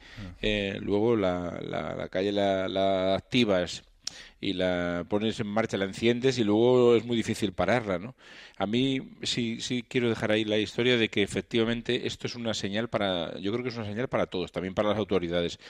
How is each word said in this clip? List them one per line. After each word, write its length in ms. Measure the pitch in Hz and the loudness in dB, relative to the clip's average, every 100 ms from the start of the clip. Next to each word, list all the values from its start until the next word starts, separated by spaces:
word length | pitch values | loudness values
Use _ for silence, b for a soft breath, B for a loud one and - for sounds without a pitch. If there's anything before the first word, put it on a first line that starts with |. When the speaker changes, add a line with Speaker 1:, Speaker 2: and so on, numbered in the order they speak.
| B B | B B
Speaker 1:
Ah. 180 | 95 87 | -16 -4
Speaker 2:
eh, 380 | 107 104 98 101 | -2 0 -2 -4
luego 360 | 101 101 113 113 | -2 2 2 2
la, 420 | 95 90 87 87 | 2 0 -4 -8
la, 360 | 80 87 80 87 | -8 -6 -6 -6
la 120 | 85 | -6
calle 220 | 92 101 | -2 0
la, 380 | 101 101 95 95 | 2 2 2 0
la 480 | 95 98 95 95 95 | 0 2 2 2 0
activas 640 | - 127 110 92 87 - - _ - B B B | 0 2 4 2 0 -6 -16 _ -18 B B B
y 120 | - | -6
la 540 | 92 92 90 87 87 85 | -2 0 0 -2 -4 -2
pones 320 | 104 110 - | -2 -2 -2
en 60 | 104 | -4
marcha, 320 | 104 110 104 | -2 -2 -2
la 80 | 98 | -4
enciendes 520 | 95 113 120 131 120 | 0 0 2 2 2
y 60 | 104 | 2
luego 500 | 107 123 127 120 117 | 4 6 6 8 6
es 100 | 117 | 4
muy 120 | 117 | -2
difícil 360 | 107 107 101 | -2 -2 -2
pararla, 460 | 90 90 123 107 87 | 0 0 0 0 -4
¿no? 160 | 107 - B B B B | -6 -14 B B B B
A 80 | 98 | -2
mí 500 | 117 135 131 - - | 0 0 0 -6 -10
sí, 380 | 101 - 117 117 | -6 -4 -4 -4
sí 240 | - 123 - | -6 -6 -4
quiero 220 | 131 120 | 0 0
dejar 200 | 110 110 | 0 0
ahí 140 | 107 107 | 2 2
la 140 | 107 | 0
historia 400 | 101 - 120 123 | 0 0 2 4
de 100 | 110 | 2
que 140 | - | 2
efectivamente 840 | 98 101 - 117 113 117 113 120 113 | 0 -2 -2 0 2 0 -2 -2 -4
esto 200 | - 113 | -6 -8
es 100 | 120 | -6
una 160 | 117 | -6
señal 360 | 107 101 104 120 | -4 -4 -4 -2
para, 480 | 113 101 90 78 - | 0 0 0 -2 -4
yo 120 | 95 | -4
creo 140 | 117 123 | -4 -4
que 60 | |
es 60 | 117 | -6
una 100 | 104 | -6
señal 220 | 104 131 | -6 -2
para 180 | 117 90 | 0 -2
todos, 260 | 92 85 | -2 -6
también 220 | 90 92 95 | -4 -4 0
para 160 | 107 | 2
las 80 | 104 | 0
autoridades, 600 | 101 95 87 87 85 - B | 2 0 2 0 0 -4 B